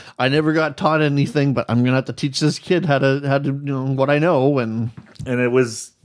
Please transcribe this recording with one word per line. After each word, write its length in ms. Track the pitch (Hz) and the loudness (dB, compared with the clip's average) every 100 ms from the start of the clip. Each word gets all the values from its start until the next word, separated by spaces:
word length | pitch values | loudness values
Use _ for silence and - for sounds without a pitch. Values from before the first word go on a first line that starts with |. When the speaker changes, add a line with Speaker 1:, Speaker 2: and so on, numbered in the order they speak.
| - - | -14 -4
Speaker 1:
I 100 | 131 | 0
never 240 | 147 156 | 2 2
got 240 | 160 156 139 | 0 -2 -2
taught 240 | 156 156 | 0 2
anything, 540 | 151 143 139 151 139 | 2 2 0 0 0
but 100 | 127 - | 0 0
I'm 140 | 117 | 2
gonna 120 | 123 127 | 2 2
have 80 | 135 | -2
to 60 | |
teach 280 | - 143 135 | -6 -6 -2
this 180 | 151 - | -2 -2
kid 260 | - 180 170 | -2 0 2
how 120 | 139 | 2
to, 240 | 135 139 139 | 2 0 0
how 120 | 139 | 0
to, 80 | 139 | 0
you 40 | |
know, 320 | 139 143 135 135 | -4 -4 -4 -2
what 240 | 135 135 | 0 2
I 80 | 147 | 2
know. 400 | 165 143 135 139 | 2 2 2 2
And 320 | 113 113 117 - - - 131 | -2 -4 -6 -8 -18 -12 -6
Speaker 2:
And 140 | 123 | -2
it 80 | 123 | 2
was 400 | 127 120 110 - _ | 2 0 -4 -16 _